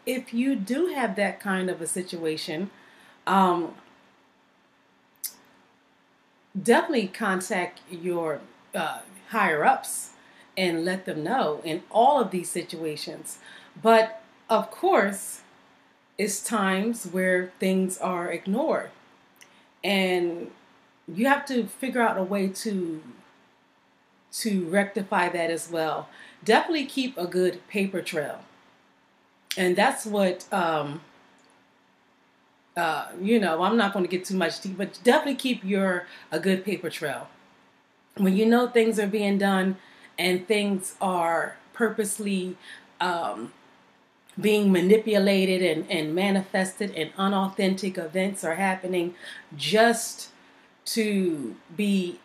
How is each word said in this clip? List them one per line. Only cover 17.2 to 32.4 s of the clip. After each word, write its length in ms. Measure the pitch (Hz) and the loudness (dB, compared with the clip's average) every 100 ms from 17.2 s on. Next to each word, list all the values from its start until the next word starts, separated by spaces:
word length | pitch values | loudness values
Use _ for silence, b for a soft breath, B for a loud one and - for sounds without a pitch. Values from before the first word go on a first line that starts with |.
| 185 180 185 - | 0 0 -2 -2
things 380 | 190 190 190 185 | 0 2 0 -2
are 340 | 175 180 175 | -4 -4 -4
ignored, 600 | 170 190 214 311 214 - - _ _ _ _ B B B _ | -6 -4 -2 0 -2 -4 -14 _ _ _ _ B B B _
and 680 | - 196 190 180 175 170 - - _ _ _ _ - | -2 2 2 2 0 -4 -10 -16 _ _ _ _ -12
you 180 | 165 262 | -2 2
have 200 | 285 285 | 2 0
to 180 | 254 202 | -2 -4
figure 360 | - 262 247 | -6 -4 0
out 160 | 226 190 | 0 0
a 60 | |
way 240 | 185 202 190 | -2 -2 -2
to, 540 | 190 226 196 170 156 131 117 - _ _ _ _ _ _ _ _ _ _ | -4 -6 -4 -4 -8 -12 -20 -20 _ _ _ _ _ _ _ _ _ _
to 380 | - 233 196 170 | -6 -2 0 2
rectify 600 | 190 196 - 190 196 175 | 2 2 -2 -2 0 2
that 200 | 170 165 | 0 -2
as 200 | 165 165 | -2 -4
well. 360 | 170 160 151 151 B B B | -4 -2 -4 -8 B B B
Definitely 420 | - 233 - 320 262 | 4 4 4 -2 -2
keep 320 | - 254 208 | -4 -4 -4
a 80 | 175 | -4
good 420 | 180 185 180 - | 0 0 0 -6
paper 340 | 208 196 185 | -2 -2 -2
trail. 400 | 156 165 139 - - _ _ _ _ _ _ _ _ _ - - | -6 -4 -6 -8 -16 _ _ _ _ _ _ _ _ _ -10 -2
And 180 | 185 180 | 2 4
that's 300 | 240 269 220 | 2 0 -4
what, 400 | 208 190 180 - | 0 0 0 -4
um, 480 | 202 170 156 143 151 - - _ _ _ _ _ _ _ _ _ _ _ _ | -2 0 0 -2 -8 -14 -20 _ _ _ _ _ _ _ _ _ _ _ _